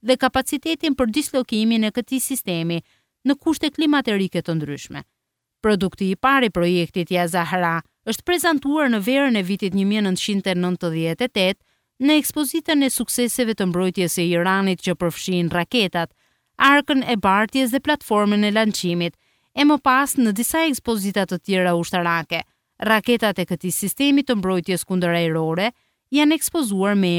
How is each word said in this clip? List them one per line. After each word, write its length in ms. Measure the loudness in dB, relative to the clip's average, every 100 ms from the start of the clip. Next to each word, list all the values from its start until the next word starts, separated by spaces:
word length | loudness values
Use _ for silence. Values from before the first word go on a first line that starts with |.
| 0
dhe 160 | 2
kapacitetin 720 | 2 0 -2 -4 -4 -2 -2
për 160 | 0 0
dislokimin 800 | 0 -2 -2 -2 0 2 2 0
e 60 | -2
këtij 240 | -4 -4
sistemi 600 | -4 -6 -4 -4 -2 -4 -6 _ _ _ -2
në 140 | -2
kushte 320 | 0 -2 -2
klimaterike 720 | -2 0 0 0 -2 -2 -4 -4
të 140 | -4
ndryshme. 400 | -4 -10 -12 -16 -16 _ _ _ _ _ 0
Produkti 480 | 0 0 -2 -4
i 20 | 0
parë 360 | 2 2 2
i 20 |
projektit 560 | 0 0 2 0 -4 -2
Ja 160 | 0 0
Zahra 540 | -2 -2 0 0 -2 -6 _ -8
është 160 | -8
prezantuar 720 | -2 0 0 0 0 0 0
në 80 | 0
verën 320 | 0 2 2 0
e 80 | -2
vitit 240 | -2 -2
një 120 | 0 0
mijë 200 | 0 0
nëntëqind 400 | -2 -2 -2 -2
e 100 | -2
nëntëdhjetë 640 | -2 -2 -4 -2 -4 -2 -4
e 80 | 0
tetë 240 | 0 -2 _ _ _ _
në 220 | 2 2
ekspozitën 640 | 2 -2 -2 -4 0 0
e 60 | 2
sukseseve 600 | 0 -4 -2 -2 0 -2 0
të 140 | -2
mbrojtjes 480 | 0 -2 0 -2 0
së 60 | 0
Iranit, 540 | 0 2 2 0 -2
që 140 | -2 -2
përfshin 480 | -2 -4 -4 -2 0
raketat, 640 | -2 0 0 0 -2 -6 _ _ _ _ 2
arkën 460 | 4 4 4 0 0
e 80 | 0
bartjes 560 | 2 2 2 0 0
dhe 80 | 0
platformën 640 | 0 -4 0 0 2 2
e 60 | 2
lançimit, 640 | 2 0 0 -2 -2 -4 -6 _ _ _ 2
e 80 |
më 140 | 4 4
pas 380 | 2 2 2 2
në 140 | 0 0
disa 300 | -2 0 0
ekspozita 560 | -2 -2 -2 -2 -2
të 140 | -2 -4
tjera 320 | -2 0 2 0
ushtarake. 640 | 0 -2 0 -2 -2 -8 -8 _ _ _
Raketat 560 | 0 0 2 0 0 -2
e 60 | -4
këtij 240 | -4 -4
sistemi 540 | -4 -6 0 2 2 2
të 80 | -2
mbrojtjes 420 | 0 -2 -2 -6
kundër 320 | -2 -2 0 0
ajrore 480 | 0 0 -2 -2 -4 -6 _ _ _
janë 240 | 0 2 2
ekspozuar 640 | -2 -4 -2 0 0 2
me 140 | 2